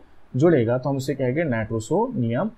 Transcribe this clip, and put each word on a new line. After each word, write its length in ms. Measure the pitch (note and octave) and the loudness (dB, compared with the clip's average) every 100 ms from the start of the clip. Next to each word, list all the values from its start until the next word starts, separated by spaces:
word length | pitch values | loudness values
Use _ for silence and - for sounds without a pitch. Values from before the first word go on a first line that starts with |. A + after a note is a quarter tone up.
| - - - B2+ | -8 -20 -8 2
जुड़ेगा, 420 | E3+ D3+ A2+ B2+ | 4 4 4 0
तो 100 | C#3+ | -2
हम 80 | C#3 | -4
उसे 180 | C#3 | -4
कहेंगे 300 | C3+ B2+ C#3+ | -2 -2 0
नाइट्रोसोनियम 1040 | E3 A#2 G#2+ A2+ - E3 C4+ - A#2 B2 G#3+ | 0 -2 -2 -4 -2 0 0 -2 -2 -2 -4